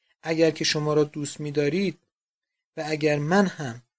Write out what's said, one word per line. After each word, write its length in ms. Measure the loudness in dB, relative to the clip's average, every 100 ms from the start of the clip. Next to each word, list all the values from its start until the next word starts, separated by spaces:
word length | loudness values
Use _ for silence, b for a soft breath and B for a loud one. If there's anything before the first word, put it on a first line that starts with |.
| _ _
اگر 280 | -4 2 2
که 140 | 2
شما 300 | -2 0 0
را 100 | 2
دوست 360 | 0 -2 -6 -6
می‌دارید 580 | -4 -2 0 0 -2 -4 _ _ _ _ _ _ _ -10
و 80 | -6
اگر 320 | 0 0 0
من 280 | 2 4 4
هم 360 | -2 -10 -10 -18